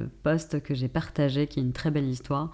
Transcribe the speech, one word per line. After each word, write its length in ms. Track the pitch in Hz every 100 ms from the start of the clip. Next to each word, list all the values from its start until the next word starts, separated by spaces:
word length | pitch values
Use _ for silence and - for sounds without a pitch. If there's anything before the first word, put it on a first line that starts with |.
le 60 | - -
post 400 | 151 160 160 147
que 120 | -
j'ai 140 | 135 127
partagé, 580 | 165 - - 143 135 147
qui 120 | -
est 40 |
une 100 | 127
très 180 | 123 160
belle 160 | 151 139
histoire, 440 | 127 - 143 160